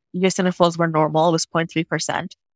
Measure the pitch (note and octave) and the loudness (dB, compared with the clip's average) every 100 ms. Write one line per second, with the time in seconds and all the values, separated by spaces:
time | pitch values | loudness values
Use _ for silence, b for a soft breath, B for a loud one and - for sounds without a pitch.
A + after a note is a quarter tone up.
0 | _ F3+ F#3 - F#3 F3 F3 E3 E3+ D#3 | _ -2 0 0 -2 2 2 2 0 2
1 | D#3 D#3 E3 E3 - E3 E3 - E3 D#3+ | 2 2 2 2 -2 -4 -4 -4 -4 -4
2 | - F#2 F3+ - _ | -4 -4 -6 -12 _